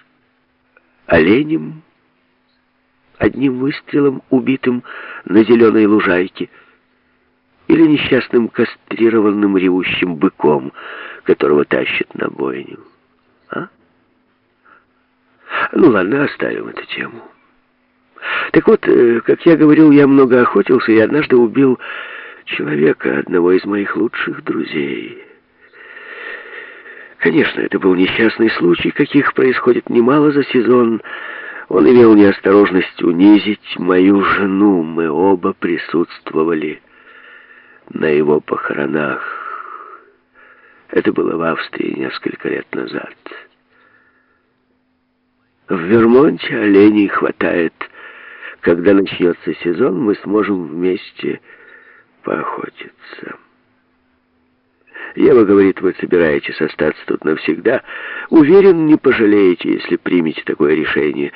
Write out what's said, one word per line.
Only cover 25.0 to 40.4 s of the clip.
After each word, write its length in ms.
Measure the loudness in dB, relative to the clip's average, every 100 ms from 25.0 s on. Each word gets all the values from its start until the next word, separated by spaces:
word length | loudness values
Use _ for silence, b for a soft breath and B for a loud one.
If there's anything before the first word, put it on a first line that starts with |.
| -12 -18 -20 _ _ _ B B B B B B B B B B B B B B B B
Конечно, 420 | -2 0 0 -2
это 180 | -6 -2
был 160 | 0 2
несчастный 540 | 0 0 -2 0 -2
случай, 400 | 0 0 0 -2
каких 420 | -4 -2 0 0
происходит 560 | 0 0 0 0 -2 0
немало 420 | 0 2 2 2
за 120 | 0 0
сезон. 560 | 0 2 2 2 -2 -8 B B B B B B
Он 220 | 2 6
имел 240 | 8 8
неосторожность 880 | 8 6 2 2 4 4 0 -4 -4
унизить 760 | -2 4 6 6 4 -8 -10 -6
мою 460 | 0 2 4 2
жену. 600 | 0 -2 -2 2 2 2
Мы 260 | -2 -4 -4
оба 440 | 0 2 0 -2
присутствовали 1300 | -4 -4 -6 -4 -4 -4 -8 -8 -4 -2 -2 -6 -10 _ b b b b b b b b b b
на 160 | -6 0
его 340 | 0 2 0
похоронах. 1040 | -2 -8 -6 -6 -4 -4 -6 -8 B B B B B B B B B B _ b